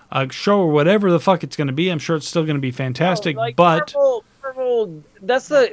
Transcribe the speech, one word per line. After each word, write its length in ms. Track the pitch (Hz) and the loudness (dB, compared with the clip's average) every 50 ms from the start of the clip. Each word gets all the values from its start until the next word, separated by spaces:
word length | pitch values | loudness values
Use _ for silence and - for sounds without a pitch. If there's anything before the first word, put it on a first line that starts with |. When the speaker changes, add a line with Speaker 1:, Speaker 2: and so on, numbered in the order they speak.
| _ _ | _ _
Speaker 1:
a 200 | - 135 135 135 | -4 -4 -4 -4
show, 280 | - - - 202 202 202 | -6 -4 0 2 2 2
or 80 | 180 160 | 2 4
whatever 380 | 147 147 143 170 208 214 202 185 | 4 4 4 4 4 4 4 2
the 100 | 170 156 | 2 2
fuck 240 | - 190 185 170 - | 4 2 2 2 -2
it's 120 | 135 - | -6 -6
gonna 160 | - 147 139 131 | -4 -4 -2 -2
be. 160 | 151 180 185 | -2 -2 -2
I'm 100 | 175 143 | -2 -4
sure 180 | - - 165 | -2 -2 -4
it's 100 | 151 - | -4 -4
still 160 | - - 170 156 | -4 -2 -2 -2
gonna 160 | 156 147 139 | 0 -2 -2
be 120 | 135 127 | -2 -4
fantastic." 640 | 127 - 135 127 123 - 160 185 175 - - 170 143 | -4 -4 -6 -6 -2 -2 0 0 0 -2 -4 -6 -4
Speaker 2:
No, 60 | - | -4
like, 140 | 226 - - | -6 -2 2
Speaker 1:
but 380 | - 175 175 160 - 302 - - | 2 4 4 4 2 0 -2 -2
Speaker 2:
Marvel, 280 | 285 277 523 - 214 - _ _ _ - | 0 0 2 0 -2 -6 _ _ _ -14
Marvel, 600 | 539 - 262 254 247 240 233 214 175 160 151 - _ _ _ 190 | -12 -8 -6 -4 -2 0 0 -2 -4 -8 -14 -20 _ _ _ -4
that's 260 | 226 247 262 - - | -2 -2 -2 -2 0
the, 200 | 302 277 247 185 | 2 2 2 2